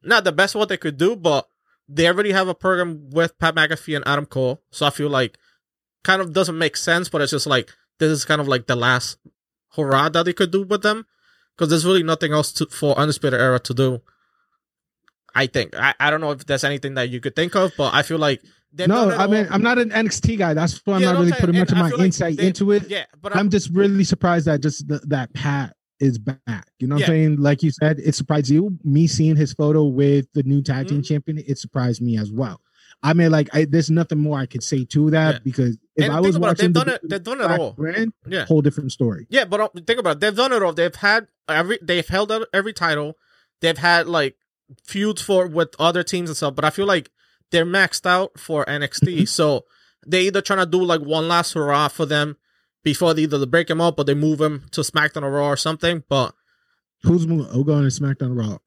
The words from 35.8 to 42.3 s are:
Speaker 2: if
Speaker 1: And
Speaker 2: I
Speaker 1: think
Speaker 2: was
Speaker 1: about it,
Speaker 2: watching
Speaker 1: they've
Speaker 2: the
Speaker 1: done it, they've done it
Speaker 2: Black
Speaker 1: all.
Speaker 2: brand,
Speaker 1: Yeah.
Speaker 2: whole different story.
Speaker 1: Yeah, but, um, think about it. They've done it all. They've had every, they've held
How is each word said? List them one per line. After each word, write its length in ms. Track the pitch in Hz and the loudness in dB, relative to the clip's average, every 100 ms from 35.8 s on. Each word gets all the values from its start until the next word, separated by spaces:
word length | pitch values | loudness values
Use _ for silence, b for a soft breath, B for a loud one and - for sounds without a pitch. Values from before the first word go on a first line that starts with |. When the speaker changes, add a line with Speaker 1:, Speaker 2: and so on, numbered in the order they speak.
| _ - | _ 0
Speaker 2:
if 100 | 151 | 0
Speaker 1:
And 80 | |
Speaker 2:
I 40 | 151 | 2
Speaker 1:
think 100 | 190 | 2
Speaker 2:
was 80 | 165 | 2
Speaker 1:
about 100 | 196 | 2
it, 40 | |
Speaker 2:
watching 240 | 170 180 | 2 2
Speaker 1:
they've 120 | 180 262 | 2 2
Speaker 2:
the 60 | |
Speaker 1:
done 40 | 247 | -2
it, 60 | - | -6
they've 140 | 196 | -8
done 180 | 180 262 | -6 -4
it 60 | 196 | -2
Speaker 2:
Black 120 | 170 | 0
Speaker 1:
all. 140 | 135 | -2
Speaker 2:
brand, 400 | 110 156 190 226 - - | -6 -6 -2 -4 -6 -8
Speaker 1:
Yeah. 180 | 180 - | -6 2
Speaker 2:
whole 160 | 156 | 2
different 300 | 143 147 135 | 2 0 -6
story. 320 | - 120 147 113 | -4 -4 -4 -2
Speaker 1:
Yeah, 160 | 262 196 | -2 0
but, 140 | 208 | 0
um, 100 | - 175 160 | -2 -4 -4
think 140 | 233 | -2
about 180 | 185 151 | -2 0
it. 20 | |
They've 140 | 208 208 | -2 0
done 180 | 262 | 0
it 80 | 240 | 2
all. 100 | 185 | 0
They've 220 | 160 170 - | 0 -2 0
had 320 | 202 220 214 _ - | 0 0 -2 _ -4
every, 300 | 156 175 233 | -2 -2 -4
they've 260 | 160 175 - | -2 -2 -2
held 240 | 190 208 | -2 -2